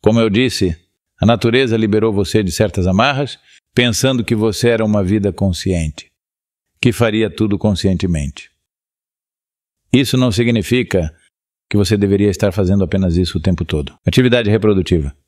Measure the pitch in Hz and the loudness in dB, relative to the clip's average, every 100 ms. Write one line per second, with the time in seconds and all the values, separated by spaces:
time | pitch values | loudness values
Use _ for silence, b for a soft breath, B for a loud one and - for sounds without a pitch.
0 | - 117 113 101 127 - 95 82 _ _ | 2 0 0 0 -2 -2 -4 -4 _ _
1 | _ _ 104 117 117 120 131 113 110 107 | _ _ 0 2 0 0 0 0 0 0
2 | 110 101 95 110 95 - 107 101 90 95 | 0 -2 -2 -2 -2 -2 -2 0 0 2
3 | 127 135 143 - b b _ - 123 107 | 0 -2 -6 -10 b b _ 0 0 0
4 | 135 127 107 113 110 98 120 113 110 104 | -2 -2 -2 0 0 0 0 2 0 0
5 | 92 107 101 87 98 87 98 90 78 76 | 0 0 0 -2 -2 -2 -2 -2 -2 -8
6 | - _ _ _ _ _ _ _ 123 110 | -20 _ _ _ _ _ _ _ 0 2
7 | 117 107 110 - 107 98 107 95 98 90 | 0 2 -2 0 -2 0 0 0 0 0
8 | 95 82 69 - - _ _ _ _ _ | 0 -2 -4 -10 -20 _ _ _ _ _
9 | _ _ _ _ _ _ _ _ _ 127 | _ _ _ _ _ _ _ _ _ 0
10 | 131 127 127 107 120 117 95 123 107 95 | 2 0 0 0 0 0 0 -2 0 -2
11 | 78 b b _ _ _ _ 104 98 107 | -2 b b _ _ _ _ -2 0 2
12 | 101 98 104 92 104 101 92 98 90 98 | 2 2 2 0 -2 0 0 0 0 0
13 | 95 85 87 90 95 87 85 76 69 - | 0 0 0 -2 -2 -2 -2 -4 -6 -6
14 | - 110 123 120 107 110 107 98 87 87 | 0 2 4 2 2 2 2 2 2 0
15 | 69 - | 0 -10